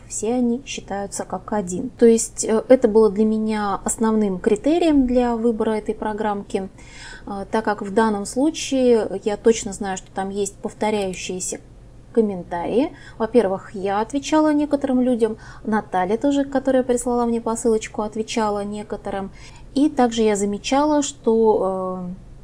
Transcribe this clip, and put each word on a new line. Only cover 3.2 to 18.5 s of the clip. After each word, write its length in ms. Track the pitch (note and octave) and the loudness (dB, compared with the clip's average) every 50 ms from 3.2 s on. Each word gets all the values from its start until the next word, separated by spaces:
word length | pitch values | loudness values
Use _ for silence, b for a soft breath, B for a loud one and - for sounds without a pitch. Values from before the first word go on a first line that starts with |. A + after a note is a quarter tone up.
| A3 | 2
меня 560 | G#3+ A3 A3 A3 G#3+ A3 G#3+ G#3 G3+ F#3+ - - | 2 2 0 0 -2 -2 -2 -2 -2 -2 -4 -4
основным 560 | A3+ - - A3+ A3 A3 A3 G#3+ G3+ F#3 F3+ | -6 -2 0 0 2 2 2 2 0 -2 -2
критерием 640 | - A3+ G#3+ G3+ - C#4 D#4+ F4 E4+ D#4+ D4+ C#4 C4 | 0 0 0 2 2 2 2 2 4 4 4 4 4
для 300 | A#3+ B3 B3 B3 A#3+ A#3 | 4 2 2 2 2 0
выбора 360 | A3+ A3+ A#3+ A3+ G#3+ A3 A3 | 0 0 0 0 0 0 -2
этой 220 | A3 G#3+ G#3+ - G#3 | -2 -2 -2 -6 -6
программки, 760 | - A3 G#3+ G#3+ G#3 G#3+ G#3+ G3+ G3+ F#3+ - - G3+ F#3+ F#3+ B B B B B B B B B B B | -4 -6 -6 -4 -4 -2 -2 -4 -4 -6 -6 -6 -6 -6 -8 B B B B B B B B B B B
э, 200 | - G3+ G3 G3 - | -10 -10 -10 -6 -4
так 120 | - A3 A3 | -2 -2 0
как 180 | A3 - - | -2 -2 -4
в 100 | A3 G3+ F#3+ | -4 -2 0
данном 320 | A3+ A3+ A3 G#3 G3+ G3+ | 2 2 2 0 -2 -4
случае 920 | - - B3 C#4 D#4+ D#4 - - - C4+ C4 B3+ B3 A#3+ A3 G3+ - F#3+ G3 - | -4 -2 0 0 0 0 -4 -4 -2 0 2 4 4 4 4 2 0 -4 -4 -4
я 120 | G#3+ G#3 | -4 -2
точно 360 | G3+ - A3+ A3+ A3+ - G#3 | 2 4 2 2 2 0 -8
знаю, 240 | F#3+ - G#3 G3 F#3+ | -8 -8 -6 -6 -6
что 140 | F#3+ - - | -8 -10 -10
там 180 | - G3 F#3+ G3 | -8 -6 -6 -4
есть 260 | G3 G#3 G3+ G3 - | -4 -4 -4 -4 -6
повторяющиеся 1040 | - - G3+ - - G#3+ G#3 G#3+ G#3 G3 F#3 F3+ F3+ - - F3+ F#3 F3+ - - - - - - - - - - - - - | -8 -10 -10 -6 -4 -2 -2 0 0 -2 -4 -6 -6 -8 -8 -8 -8 -8 -8 -8 -10 -12 -16 -20 -20 -20 -20 -20 -20 -20 0
комментарии. 800 | - A#3+ A3 G#3 G3 F3+ F3 - F3 E3+ E3+ D3+ F3 A3+ D4 F4 B B B B B - | 2 2 2 4 0 -4 -8 -6 -6 -6 -2 0 2 2 2 2 B B B B B -4
Во-первых, 560 | A3+ G#3+ - A#3+ G3 F#3 F#3+ F3+ - - - | -2 2 4 4 4 4 2 -4 -6 -8 -8
я 260 | G3 F#3 G3+ G3 G#3 | -4 -2 -2 0 0
отвечала 520 | A3+ A3+ - C#4+ C#4 - D#4+ D#4 D#4 D#4 | -2 -2 -4 -6 -2 2 2 4 4 4
некоторым 480 | D4+ D4 D4 D4 C#4+ C#4 C#4+ C#4 B3+ B3+ | 4 2 0 0 0 0 0 0 0 2
людям, 380 | B3 B3+ B3+ A3 A#3 A3 A3 B B B B B - | 2 2 2 2 2 0 0 B B B B B -4
Наталья 520 | A3 G#3+ G#3 G3+ - - F#3 F3+ F3+ G#3+ | -2 -2 -2 -2 -2 -2 -2 0 0 0
тоже, 280 | A3+ - C#4+ C#4+ C#4 C#4 | 0 0 0 2 0 0
которая 380 | C#4 - C4 C4+ C4+ C4 B3+ | 0 -2 -2 0 2 2 2
прислала 420 | B3+ C4 A#3+ A#3+ - B3 A#3+ A#3+ A#3+ | 2 0 -2 -2 -2 -2 -2 0 0
мне 140 | A#3 A#3 A#3 | 0 -2 -2
посылочку, 640 | A#3 A#3 A3+ A3+ - A#3+ A3 A3 A3 - - - | -2 -4 -4 -2 0 0 0 0 -2 -6 -6 -6
отвечала 600 | G#3+ G#3+ - A3 A3 - - A#3+ G#3+ G#3 | -6 -4 -4 -6 -6 -4 -2 -2 0 0